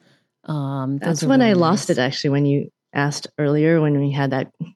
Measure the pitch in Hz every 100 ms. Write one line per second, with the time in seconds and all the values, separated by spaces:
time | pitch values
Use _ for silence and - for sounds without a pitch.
0 | _ _ _ _ - 151 139 139 131 139
1 | 170 151 160 269 233 180 165 202 - 135
2 | 127 - 147 139 143 143 - _ _ -
3 | 147 143 - - 147 151 156 165 151 143
4 | 139 139 139 131 - - 165